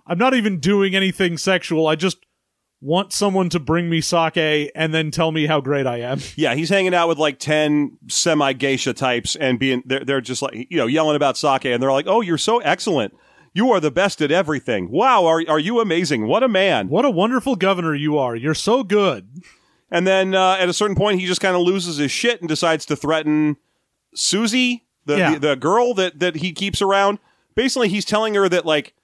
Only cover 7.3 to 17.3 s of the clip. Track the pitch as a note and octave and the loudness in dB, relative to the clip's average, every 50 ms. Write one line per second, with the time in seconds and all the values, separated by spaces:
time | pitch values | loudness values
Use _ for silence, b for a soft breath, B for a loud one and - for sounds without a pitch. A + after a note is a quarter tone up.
7.3 | B2+ - - D3 D3+ D#3 D3+ D3+ D3+ D3 C#3+ - - - - - - - - E3+ | -2 -2 -2 0 0 2 2 2 2 2 0 -2 -6 -12 -12 -6 -4 -2 0 2
8.3 | D#3 D3+ C#3+ C#3 C3+ B2 C#3 C#3 C3+ B2+ - C3+ A#2 - C#3 B2+ B2 A#2+ - - | 2 2 2 0 -2 -2 -2 -2 0 0 -2 -4 -4 -2 -2 -2 -2 -2 -2 -4
9.3 | - - C#3+ C3 B2 A2+ C3+ C3 B2+ B2 - B2+ C3+ C3+ - C3 C#3 C3+ A2+ A#2+ | -4 -2 0 0 0 0 0 0 0 -2 -2 -4 -4 -4 -2 -2 -2 -2 -4 -6
10.3 | B2+ - C#3 - - A2 B2+ - F3 E3 A#2 A#2+ D3 D#3+ D#3 D#3 D3 C#3+ D3 C3+ | -6 -6 -6 -6 -8 -10 -10 -4 -2 -2 0 2 2 2 2 2 2 2 2 0
11.3 | B2+ - D#3 C#3+ C3+ B2+ - C3 A#2+ A#2+ C3 C3+ C3+ C#3 - - G3+ A#3+ G#3+ E3+ | 0 0 0 0 0 0 0 -2 -2 0 0 2 0 0 2 2 0 0 2 0
12.3 | D#3+ C#3+ - G#3+ A#3 A#3+ F#3+ C#3+ F3+ - - G#3+ E3 C3 G#2 F#2+ - b b b | -2 -2 0 0 0 2 2 0 -2 0 0 -2 0 0 -2 -2 -6 b b b
13.3 | b b b b b F3 A#3+ C4 G#3+ F3+ D3+ D3+ B2 F3+ G3 G3 - - D3+ C#3 | b b b b b 0 2 2 2 2 0 0 0 0 0 0 0 0 0 2
14.3 | D#3+ F#3 F3 D3+ D3+ B2+ - C3 A2+ G2 F2+ F2 B2 F3 B3 C4+ B3 G3+ F3 D#3+ | 2 2 0 0 -2 -4 -2 -2 -2 -2 -2 -2 0 2 2 4 4 4 4 4
15.3 | E3 E3 E3 D#3+ D#3 D#3 D#3 G3+ A#3+ A#3 A3+ F#3+ D#3+ F3 F#3 C#3+ D3 A2+ G#2+ A2+ | 2 2 2 0 0 0 0 0 0 0 0 0 0 0 0 0 -2 -2 0 0
16.3 | E3+ A3+ C4 B3 G#3 F#3 G3 F#3+ D3 A2 G2 F#2 D3 G#3 C#4 C4+ F#3 E3 G3+ A#3 | 0 2 2 2 2 2 2 2 2 0 0 0 0 0 0 2 2 0 0 0